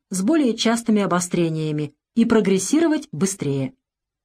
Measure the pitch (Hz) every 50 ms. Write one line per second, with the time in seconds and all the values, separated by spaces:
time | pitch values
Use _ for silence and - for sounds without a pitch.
0 | _ - 196 185 190 226 330 311 285 233 214 226 - 226 233 233 - - 214 208
1 | 196 175 175 180 180 - - 175 170 165 160 156 156 156 151 151 151 147 - _
2 | _ _ - 233 233 233 226 220 180 196 196 185 185 - - 311 339 320 302 302
3 | - - - 147 190 190 - - - 143 139 135 135 127 - _ _ _ _ _
4 | _ _ _ _